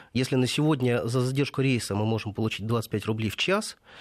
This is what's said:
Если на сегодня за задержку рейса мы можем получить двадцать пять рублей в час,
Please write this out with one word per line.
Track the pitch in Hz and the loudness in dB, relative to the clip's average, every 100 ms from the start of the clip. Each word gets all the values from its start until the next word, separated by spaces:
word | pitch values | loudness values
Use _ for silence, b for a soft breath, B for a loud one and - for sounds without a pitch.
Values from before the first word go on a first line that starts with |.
| B | B
Если | 120 127 131 | -2 0 2
на | 127 | 2
сегодня | - 151 147 127 120 117 | 2 2 2 2 2 2
за | 127 | 0
задержку | 127 135 135 - | 0 0 -2 0
рейса | 135 120 - 101 | 2 2 0 0
мы | 110 | 0
можем | 110 104 | 0 -2
получить | 98 110 - 107 | -2 -2 -2 -2
двадцать | 117 - | -2 -2
пять | 107 - | -4 -2
рублей | 110 110 | -2 -2
в | - | -2
час, | - 196 - - B B | 0 0 -2 -10 B B